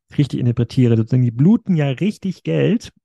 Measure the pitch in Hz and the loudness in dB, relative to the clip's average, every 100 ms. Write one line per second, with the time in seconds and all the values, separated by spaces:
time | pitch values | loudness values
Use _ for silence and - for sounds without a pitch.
0 | _ - 147 139 123 120 117 - 123 113 | _ -4 -2 0 -2 -2 -2 0 2 2
1 | 110 127 123 117 156 233 - 170 143 127 | 2 0 0 2 2 2 0 -2 0 -2
2 | 190 - 190 175 - 160 139 226 - - | -4 -4 -8 -8 -4 0 0 0 -4 -20